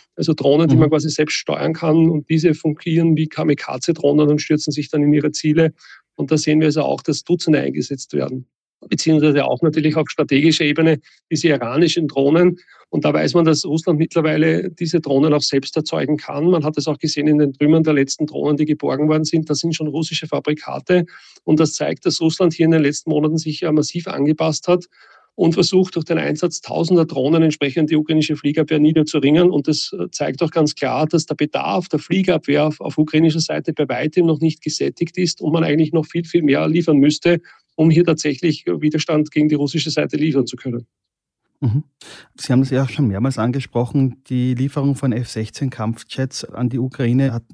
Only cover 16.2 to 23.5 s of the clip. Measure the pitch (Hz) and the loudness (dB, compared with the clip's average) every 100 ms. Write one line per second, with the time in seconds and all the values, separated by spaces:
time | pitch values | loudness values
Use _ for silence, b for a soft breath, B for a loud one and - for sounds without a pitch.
16.2 | - 143 165 175 147 151 151 143 156 151 | -6 -2 2 2 0 -2 -4 -4 -4 -2
17.2 | 151 151 143 131 147 160 156 147 139 - | 2 2 2 2 2 4 4 2 0 -2
18.2 | 151 139 143 147 156 151 143 135 151 156 | -6 -4 -2 0 0 -2 -2 0 0 0
19.2 | 156 165 160 - 170 160 156 143 160 160 | 0 -2 -2 -2 -2 -4 -4 -4 -4 -6
20.2 | 160 139 - 151 - 135 - 180 165 B | -6 -6 -4 -4 -6 -8 0 0 0 B
21.2 | B B - 156 156 - 147 156 - - | B B 0 2 2 0 -6 -4 -4 0
22.2 | 160 - 180 165 160 165 143 147 - 151 | 0 2 0 2 2 4 2 -2 -2 0
23.2 | 151 160 156 | 0 -2 -4